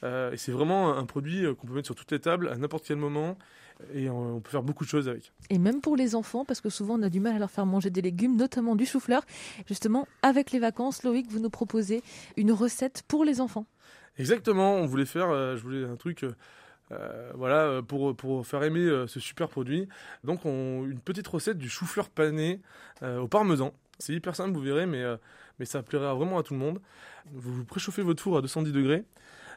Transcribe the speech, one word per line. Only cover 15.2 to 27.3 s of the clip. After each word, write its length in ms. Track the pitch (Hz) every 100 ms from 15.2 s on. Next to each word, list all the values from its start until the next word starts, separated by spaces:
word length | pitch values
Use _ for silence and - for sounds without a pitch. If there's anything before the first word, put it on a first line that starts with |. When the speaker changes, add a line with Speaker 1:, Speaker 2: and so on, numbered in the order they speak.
| 180
Speaker 1:
euh, 280 | 143 131 127
je 40 |
voulais 220 | 117 135
un 120 | 127 120
truc, 260 | 170 165
euh, 100 | 135 113 - - - - _
euh, 380 | - 110 113 123
voilà, 300 | 127 127 147
euh, 180 | 156 131
pour, 340 | 117 139 139 123
pour 300 | 131 131 120
faire 160 | 147
aimer, 180 | 151 160
euh, 260 | 175 139 123
ce 140 | -
super 300 | - - 165
produit. 380 | - 127 151 196 - - -
Donc 220 | 127 175 160
on, 400 | 135 131 131 131
une 140 | 131
petite 280 | - 190 208
recette 300 | 170 180 202
du 100 | 127
chou-fleur 400 | - 175 - 202
pané, 540 | - 156 151 156 190 - - - -
euh, 160 | 131 123
au 100 | 123
parmesan. 460 | 208 214 151 135 - _ _
C'est 160 | -
hyper 200 | 160 180 170
simple, 180 | 190
vous 80 | 175
verrez, 240 | 135 139 185
mais, 160 | 143
euh, 160 | 123 117 - - - _
mais 80 | 123
ça 160 | 147
plaira 320 | 123 147 139
vraiment 240 | 131 165 185
à 40 |
tout 120 | 156
le 60 | 139
monde. 200 | 139 180 - - - - -